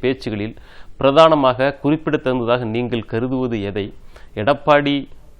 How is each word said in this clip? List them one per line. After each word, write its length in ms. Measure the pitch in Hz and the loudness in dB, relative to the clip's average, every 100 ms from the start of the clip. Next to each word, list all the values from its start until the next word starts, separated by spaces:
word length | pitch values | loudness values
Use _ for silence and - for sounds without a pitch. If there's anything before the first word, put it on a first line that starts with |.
பேச்சுகளில் 540 | 127 135 - 104 107 - - - - - | -2 -2 -4 -6 -6 -10 -18 -18 -16 0
பிரதானமாக 800 | 135 139 160 156 131 120 135 139 | 4 6 6 6 2 2 -2 -2
குறிப்பிடத்தகுந்ததாக 840 | 139 156 156 147 131 127 113 123 117 | -2 -2 0 -2 0 -2 0 0 0
நீங்கள் 360 | 113 123 117 | -4 -2 -4
கருதுவது 600 | - 113 127 131 127 113 | -4 -4 -2 -2 -4 -4
எதை? 320 | 98 104 101 - - - - - | -4 -6 -8 -10 -18 -20 -14 -4
எடப்பாடி, 720 | 107 147 - 147 143 143 131 - - | -2 0 4 4 4 -2 -4 -14 -20